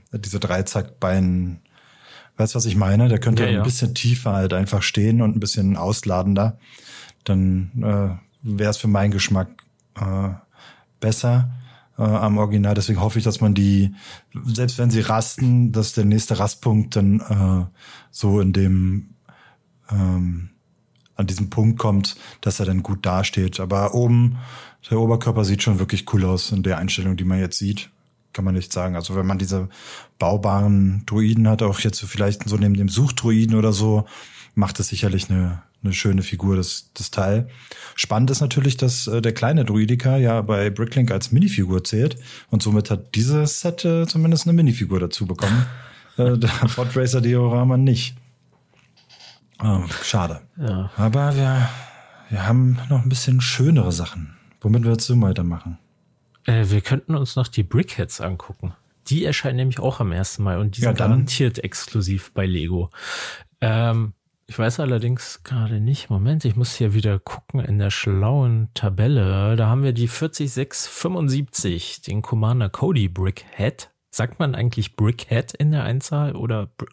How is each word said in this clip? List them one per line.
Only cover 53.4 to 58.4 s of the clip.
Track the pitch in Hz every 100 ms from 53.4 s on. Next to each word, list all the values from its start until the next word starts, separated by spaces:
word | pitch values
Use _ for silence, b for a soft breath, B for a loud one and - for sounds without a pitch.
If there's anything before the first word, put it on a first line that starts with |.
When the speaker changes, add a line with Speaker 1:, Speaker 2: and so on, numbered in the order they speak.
Speaker 1:
schönere | - - 135 151 90
Sachen. | 85 82 85 76 B B _
Womit | 104 117
würdest | 113 113 -
du | 123
weitermachen? | 98 90 87 85 87 82 _ _ _ _ _ _ -
Speaker 2:
Äh, | 113 101
wir | 104
könnten | - 131 -
uns | 156 135 -
noch | 120
die | -
Brickheads | 92 120 185 - 87 -
angucken. | 87 87